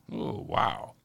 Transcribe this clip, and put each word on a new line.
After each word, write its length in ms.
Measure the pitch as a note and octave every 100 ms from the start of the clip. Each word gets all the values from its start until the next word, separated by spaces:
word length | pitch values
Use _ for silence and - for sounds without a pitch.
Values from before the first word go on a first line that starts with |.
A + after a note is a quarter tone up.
| -
Oh, 360 | - - - -
wow. 460 | - A2 - - -